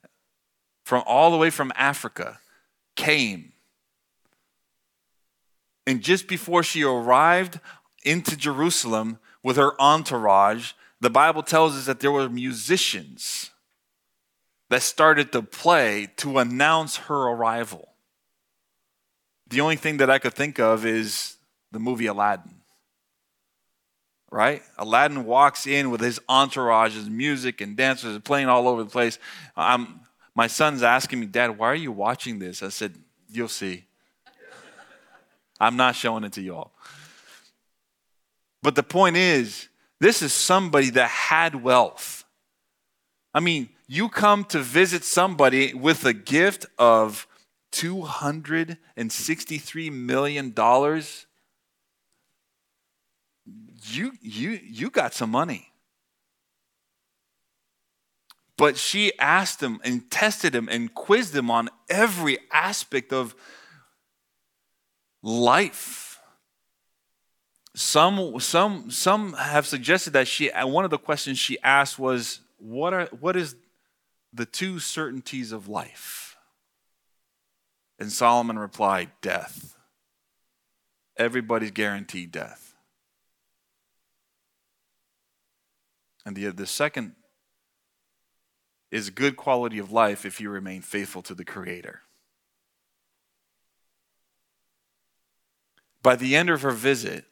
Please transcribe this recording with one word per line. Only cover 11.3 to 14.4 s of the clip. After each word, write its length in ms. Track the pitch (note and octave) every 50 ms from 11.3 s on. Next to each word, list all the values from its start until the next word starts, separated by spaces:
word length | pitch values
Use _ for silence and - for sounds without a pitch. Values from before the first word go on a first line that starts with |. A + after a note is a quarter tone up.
| D#3 D#3
tells 340 | D3+ - D#3+ D#3+ D#3+ D#3 C#3
us 100 | C3+ B2+
that 140 | C3+ C3 -
there 100 | C#3 C#3
were 180 | C#3+ C#3 C3+ B2
musicians 1200 | A#2+ B2 B2+ C3 B2 A2 G#2+ C3 F3+ F#3 - - - F#2+ D2+ C#2+ C2 - - - - - - - _ _ _ _ _ _ _ _ _ _ _ _ _ _ _ _ _ _